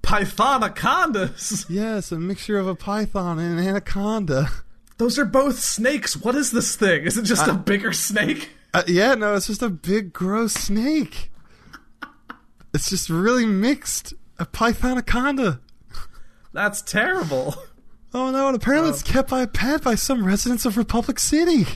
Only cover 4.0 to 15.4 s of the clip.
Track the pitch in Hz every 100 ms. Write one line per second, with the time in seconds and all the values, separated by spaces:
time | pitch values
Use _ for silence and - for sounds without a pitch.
4 | 208 220 180 135 151 - - - _ -
5 | 240 240 240 262 277 - - - 233 285
6 | - 151 214 262 277 233 - - 202 160
7 | 160 220 214 226 - 175 - 202 196 170
8 | - 208 208 302 - - _ 170 170 175
9 | 220 254 208 202 - 208 240 170 160 208
10 | 190 - 185 208 226 - - 202 247 311
11 | 240 - - - - - - - - -
12 | - - - - - - - - - 190
13 | - 165 202 247 226 190 226 285 - -
14 | - - - - 170 - 226 226 247 254
15 | - 240 269 269